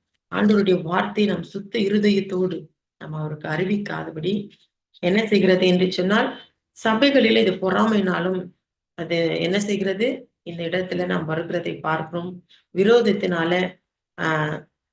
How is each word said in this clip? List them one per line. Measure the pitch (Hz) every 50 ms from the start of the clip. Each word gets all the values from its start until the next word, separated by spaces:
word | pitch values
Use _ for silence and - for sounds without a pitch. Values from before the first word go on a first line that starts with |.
| _ _ _ _ _ - 170
ஆண்டவருடைய | 190 208 208 214 202 190 190 180 170
வார்த்தையை | 156 160 175 196 208 202 - 214 208 190 180
நாம் | 170 -
சுத்த | - - 202 - - - 233
இருதயத்தோடு | 196 196 208 208 208 208 196 190 185 - 185 180 185 180 170 156 151 - _ _ _ _ _ -
நாம் | 165 156 156
அவருக்கு | 156 151 151 151 - - 160
அறிவிக்காதபடி | 156 160 185 190 208 208 - - 160 160 160 160 160 156 156 180 208 208 - - - _ _ _ _ _ _ _ _ -
என்ன | 175 175 190 214 226 214
செய்கிறது | 214 196 180 185 185 185 190 185
என்று | 180 185 185 180
சொன்னால், | - - 180 190 208 233 262 262 - - - _ _ _ _ _
சபைகளில் | _ - - 226 220 220 285 277 277 262 220 214 220
இது | 226 226 190
பொறாமையினாலும் | 185 185 190 185 190 208 214 226 214 202 185 180 175 170 175 185 185 185 180 180 _ _ _ _ _ _ _ _ _
அது | - 165 160 170 170 165 160 160 165
என்ன | 170 170 190 208
செய்கிறது, | 202 208 208 180 190 190 190 190 233 262 269 - - _ _ _ -
இந்த | 175 170 165 170
இடத்துல | 165 170 185 185 - 185 175 180
நாம் | 180 185 175 160 156
வருகிறதை | 160 165 165 170 170 170 - - - -
பார்க்கிறோம். | - 156 156 160 156 156 170 175 175 180 185 180 _ _ _ _ _ _ -
விரோதத்தினால, | 175 202 214 233 240 220 208 190 - 196 180 175 165 165 170 180 180 185 180 - _ _ _ _ _ _ _ _ -
ஆஹ், | - - 160 151 151 151 156 - - _ _ _ _ _